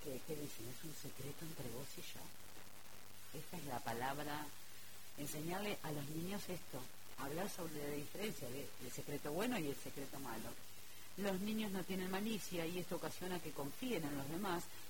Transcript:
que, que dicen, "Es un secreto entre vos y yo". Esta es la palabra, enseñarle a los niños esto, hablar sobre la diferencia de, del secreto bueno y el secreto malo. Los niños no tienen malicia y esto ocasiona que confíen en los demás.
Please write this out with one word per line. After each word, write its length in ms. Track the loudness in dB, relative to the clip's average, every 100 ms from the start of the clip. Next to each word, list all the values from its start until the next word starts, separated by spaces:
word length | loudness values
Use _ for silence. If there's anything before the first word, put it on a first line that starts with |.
que, 160 | -2 -2 0
que 100 | 0
dicen, 300 | 0 -2 -2
"Es 140 | -4
un 120 | -4 -4
secreto 500 | -4 -2 -4 -2 -2
entre 240 | -2 -2
vos 180 | -2 -2 -2
y 40 |
yo". 200 | -2 -4 -4 -4 -4 -4 -4 -4 -4 -4 -4 -4 -2 -2
Esta 200 | -2 -2
es 80 | 0
la 140 | 2
palabra, 680 | 2 4 4 4 2 0 -2 -4 -4 -4 -4 -4 -2 0
enseñarle 600 | 0 2 2 2 2 0
a 80 | 0
los 160 | 0 0
niños 320 | 0 0 0 0
esto, 320 | -2 -2 -2 -4 -4 -4 -2
hablar 320 | 0 2 2
sobre 380 | 0 -2 0 0
la 80 | 0
diferencia 520 | 0 0 0 0 -2
de, 180 | -2 -2 -4
del 100 | -4
secreto 400 | -2 0 0 2
bueno 260 | 4 4 4
y 80 | 4
el 80 | 2
secreto 440 | -2 -4 -4 -2
malo. 300 | -2 -2 -2 -4 -4 -4 -4 -4 -4 2
Los 220 | 4 4
niños 320 | 4 4 2
no 120 | 2
tienen 280 | 2 2 2
malicia 540 | 2 2 2 0 0 2
y 140 | 0
esto 160 | 0 0
ocasiona 420 | 0 0 0 0
que 120 | 0
confíen 520 | 0 -2 0 2 4
en 140 | 4 2
los 120 | 2
demás. 340 | 2 2 2 0 -4